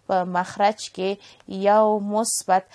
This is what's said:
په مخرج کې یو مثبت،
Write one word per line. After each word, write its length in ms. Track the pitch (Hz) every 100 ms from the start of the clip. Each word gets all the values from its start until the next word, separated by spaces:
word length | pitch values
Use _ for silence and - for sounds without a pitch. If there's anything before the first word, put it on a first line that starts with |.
| -
په 180 | 190
مخرج 640 | 180 180 185 - 202 220 - -
کې 200 | 190 196 - - -
یو 500 | 190 196 214 214 214
مثبت، 640 | 202 208 233 - - 185 -